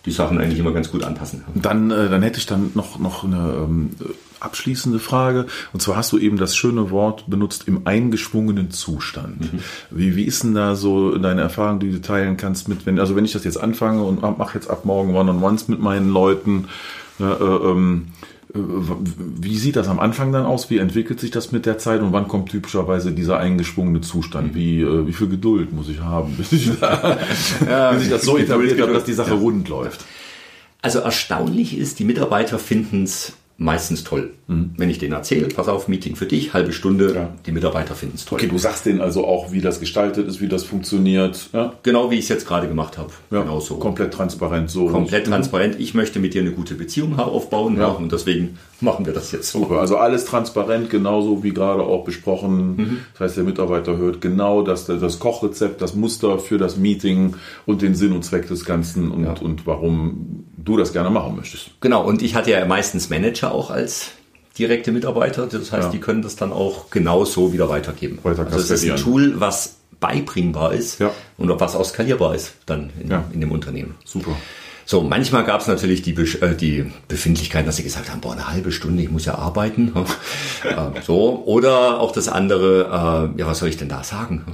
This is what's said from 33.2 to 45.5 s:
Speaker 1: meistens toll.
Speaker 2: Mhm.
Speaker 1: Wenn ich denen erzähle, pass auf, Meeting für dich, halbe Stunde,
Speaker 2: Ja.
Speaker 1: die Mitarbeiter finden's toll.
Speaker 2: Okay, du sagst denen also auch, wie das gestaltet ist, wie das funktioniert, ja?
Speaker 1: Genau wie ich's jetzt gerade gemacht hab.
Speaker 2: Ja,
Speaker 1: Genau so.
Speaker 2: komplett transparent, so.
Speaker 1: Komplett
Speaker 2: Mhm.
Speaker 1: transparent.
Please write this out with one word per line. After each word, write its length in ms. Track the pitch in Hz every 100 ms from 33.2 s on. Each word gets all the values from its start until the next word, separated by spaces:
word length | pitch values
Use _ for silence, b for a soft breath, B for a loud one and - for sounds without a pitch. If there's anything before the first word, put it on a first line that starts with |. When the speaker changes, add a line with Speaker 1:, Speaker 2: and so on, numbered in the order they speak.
| - - _ -
Speaker 1:
meistens 440 | 80 80 - 80
toll. 300 | - 71 - - -
Speaker 2:
Mhm. 240 | 82 82 -
Speaker 1:
Wenn 120 | 87
ich 100 | 78
denen 140 | 73
erzähle, 340 | 73 - - -
pass 180 | - 95
auf, 220 | 98 -
Meeting 260 | 92 90
für 120 | 78 95
dich, 280 | 76 -
halbe 180 | 92 85
Stunde, 400 | 82 98 98 95
Speaker 2:
Ja. 160 | 90 85 -
Speaker 1:
die 60 | -
Mitarbeiter 460 | 80 80 80 78 -
finden's 280 | - -
toll. 140 | - -
Speaker 2:
Okay, 80 | 98
du 100 | 90
sagst 300 | 104 - 110
denen 140 | 95
also 260 | 90 90 92
auch, 240 | 90 87
wie 100 | 92
das 200 | 90 85
gestaltet 480 | 82 107 104 104 98
ist, 120 | 90
wie 60 | 98
das 160 | 92
funktioniert, 880 | - 98 90 98 95 95 95 92 -
ja? 200 | 117 107 -
Speaker 1:
Genau 260 | 123 120 120
wie 80 | 117
ich's 80 | 107
jetzt 180 | 101 -
gerade 220 | 87 85
gemacht 280 | 78 78 -
hab. 120 | 78 - -
Speaker 2:
Ja, 100 | 101
Speaker 1:
Genau 160 | 78 78
so. 160 | - -
Speaker 2:
komplett 360 | 107 95 98
transparent, 560 | - 92 - 85 82 82
so. 160 | 87 87
Speaker 1:
Komplett 400 | 87 - 202 -
Speaker 2:
Mhm. 60 |
Speaker 1:
transparent. 480 | 101 131